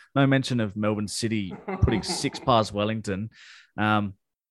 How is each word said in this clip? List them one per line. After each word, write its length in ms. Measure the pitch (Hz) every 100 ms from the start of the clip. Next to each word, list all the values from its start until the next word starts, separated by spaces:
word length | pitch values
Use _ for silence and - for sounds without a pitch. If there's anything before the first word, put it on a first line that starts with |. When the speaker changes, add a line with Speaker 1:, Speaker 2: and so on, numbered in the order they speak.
| - 131
Speaker 1:
No 120 | 139
mention 320 | 135 131 123
of 160 | 110 104
Melbourne 320 | 107 107 104
City 460 | - 113 110 95 101 - 190
putting 220 | - 110
Speaker 2:
<laughs> 0 |
Speaker 1:
six 360 | - 180 143 -
past 340 | - 117 107
Wellington. 560 | 101 104 110 104 95 110 - - - - -
Um, 380 | 107 107 101 98 _ _ _